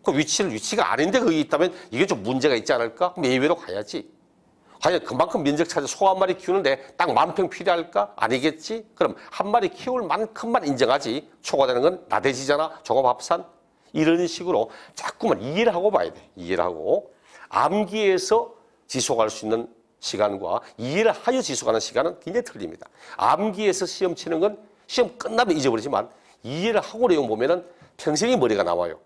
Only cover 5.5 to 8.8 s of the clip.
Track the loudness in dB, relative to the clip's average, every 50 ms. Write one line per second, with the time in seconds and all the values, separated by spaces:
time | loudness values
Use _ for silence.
5.5 | 2 0 -2 0 0 -4 -4 -4 -4 2 2 2 4 2 0 0 0 -4 -2 0
6.5 | 0 2 2 2 0 0 -4 -20 -4 -2 -2 2 4 4 2 2 2 -2 -2 -2
7.5 | -4 -4 0 0 0 0 -2 -2 -2 -2 -2 -2 -2 -4 0 0 0 0 0 -2
8.5 | -2 -2 -10 -8 -8 -8